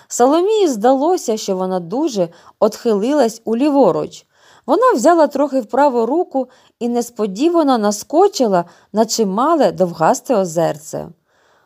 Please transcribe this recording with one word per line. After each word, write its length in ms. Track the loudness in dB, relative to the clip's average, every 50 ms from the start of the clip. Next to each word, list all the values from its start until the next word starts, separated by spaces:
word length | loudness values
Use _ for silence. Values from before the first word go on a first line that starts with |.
| _ _
Соломії 600 | -2 2 2 2 4 2 2 0 0 2 2 0
здалося, 680 | 0 0 2 2 2 2 2 0 0 0 -2 -4 -4
що 200 | -4 -4 -4 -4
вона 240 | -4 -4 -4 -4 -6
дуже 480 | -6 -6 -6 -4 -4 -4 -2 -2 -4 -4 -6 -12 -20 -20 _ _
отхилилась 840 | 0 0 0 -2 -2 -2 -2 0 0 0 0 2 0 0 -2 -6 -8
уліворуч. 840 | -6 -4 -2 0 0 2 4 4 4 2 0 -4 -8 -12 -18 -20 _ _ _ _ _ _ _ _
Вона 260 | -2 0 2 2 2 2
взяла 340 | 2 4 4 4 4 4
трохи 340 | 2 2 -2 -2 -2 -2 -4
в 60 | -4
праву 400 | -2 0 2 2 2 2 0 -2
руку 420 | 0 -2 -2 -2 -2 -4 -4 -6 -6 _ _ _ _ _ _
і 100 | -6 -4
несподівано 880 | -2 -4 -4 -6 -6 -6 -6 -6 -2 -2 -2 0 2 2 2 2 2 2
наскочила 840 | 0 0 -2 -4 -6 -2 2 2 2 2 2 0 0 2 2 0 0 -2 -8 _ _ _ -2
на 140 | 0 0
чимале 640 | 0 0 -2 -2 -2 0 0 0 0 2 2 2 0 2
довгасте 640 | 0 -2 -2 0 0 2 2 2 0 -2 -2 0
озерце. 720 | 0 0 -2 -2 -2 -2 -2 -2 -6 -10 -12 -12 -10 -12 -12 -16 _ _ _ _ _ _ _ _ _ _